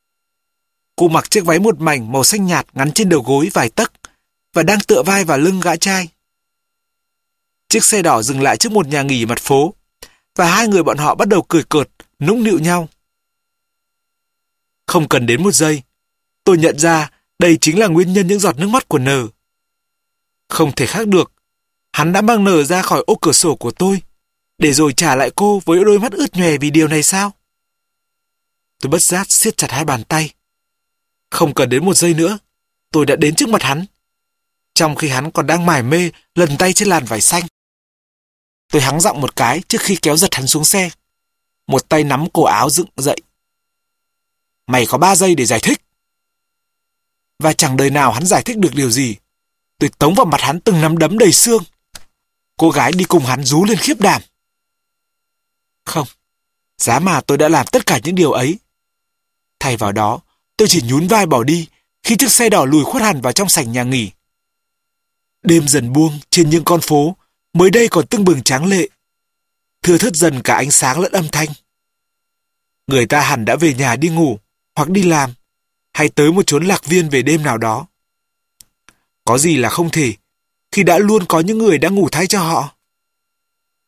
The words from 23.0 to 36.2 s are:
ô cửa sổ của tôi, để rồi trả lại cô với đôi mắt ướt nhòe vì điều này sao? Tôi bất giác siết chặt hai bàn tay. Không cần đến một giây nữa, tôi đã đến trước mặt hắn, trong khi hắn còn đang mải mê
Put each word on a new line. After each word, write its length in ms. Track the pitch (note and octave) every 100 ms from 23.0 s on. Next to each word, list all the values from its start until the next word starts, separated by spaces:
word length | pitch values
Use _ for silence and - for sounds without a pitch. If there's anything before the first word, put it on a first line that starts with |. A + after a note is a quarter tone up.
| -
ô 80 |
cửa 180 | G#3+ E3
sổ 240 | B2+ E3+ -
của 140 | A#2+
tôi, 320 | - F#3 G3 - _ _ _ _ -
để 140 | D#3
rồi 200 | C#3 D3+
trả 240 | B2+ E3+ C3
lại 140 | B2+
cô 280 | - G3+ G3+
với 200 | E3 F3
đôi 140 | G#3 G#3
mắt 140 | A#3+
ướt 240 | - C#4+ F3
nhòe 220 | F3 C#3+
vì 120 | D3
điều 180 | D3+ D#3
này 140 | D#3
sao? 300 | C#3+ F#3+ G3+ - _ _ _ _ _ _ _ _ _ _ _ _ _ -
Tôi 100 | C3+
bất 120 | E3
giác 280 | - F3+ G3
siết 260 | - A3 -
chặt 140 | D3
hai 140 | B2
bàn 200 | D#3 B2+
tay. 300 | G#2+ D#3 D#3 - _ _ _ _ _ _ _ _ -
Không 240 | - D#3+
cần 140 | C3 B2+
đến 160 | B2
một 100 | F#3
giây 200 | F3 E3+
nữa, 240 | D#3+ E3 G#3 _ _ _ _ _
tôi 160 | D#3 C#3
đã 100 | -
đến 180 | D3+
trước 140 | D#3+ C4
mặt 140 | G#3+
hắn, 220 | C3 C#3+ F#3+ _ _ _ _ _ _ _ _
trong 220 | - D#3 C#3
khi 120 | D3+
hắn 220 | C3 D3+
còn 160 | E3 C#3
đang 200 | E3+ F3
mải 160 | D3
mê 280 | A#2 E3 F3 -